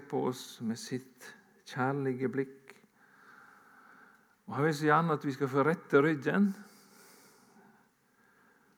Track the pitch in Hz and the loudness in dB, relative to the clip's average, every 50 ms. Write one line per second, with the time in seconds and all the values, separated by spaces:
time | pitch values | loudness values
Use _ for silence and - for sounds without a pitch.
0 | - - 147 131 - 127 123 - - - - - 123 110 113 113 - - 139 123 | -2 -4 -4 -2 -2 -2 -4 -6 -10 -16 -14 -8 -6 -6 -6 -6 -6 -8 -8 -8
1 | 127 - - _ - - - - _ _ _ _ _ - - 135 127 131 139 143 | -10 -12 -20 _ -20 -20 -20 -20 _ _ _ _ _ -12 -6 -2 -2 -2 -2 -2
2 | 135 135 127 123 131 123 110 135 135 - - - - - - - - _ _ _ | -2 -4 -2 -2 -4 -2 -2 -2 -4 -6 -8 -18 -20 -20 -20 -20 -20 _ _ _
3 | - _ - - - - - - - - - - - - - - - - - - | -20 _ -20 -20 -20 -20 -20 -20 -20 -20 -20 -20 -20 -20 -20 -20 -20 -20 -20 -20
4 | - - - _ _ _ _ _ _ - 95 123 147 165 156 143 156 151 151 156 | -20 -20 -20 _ _ _ _ _ _ -8 -4 0 0 0 0 0 2 4 4 4
5 | 170 165 151 143 - 147 131 - 143 131 127 143 135 151 170 175 - - - 139 | 4 2 0 -2 -2 -6 -4 -2 -4 0 2 2 2 2 0 -2 -2 4 6 6
6 | 143 160 160 143 139 151 - 190 202 196 190 - - - - - - - - - | 6 6 2 0 -2 0 2 4 4 2 2 -4 -12 -20 -20 -20 -20 -20 -20 -20
7 | - - - - - - - - - - _ - - - - _ _ _ _ _ | -20 -20 -20 -20 -20 -20 -20 -20 -20 -20 _ -20 -20 -20 -20 _ _ _ _ _
8 | _ _ _ _ _ _ _ _ _ _ _ _ _ _ _ | _ _ _ _ _ _ _ _ _ _ _ _ _ _ _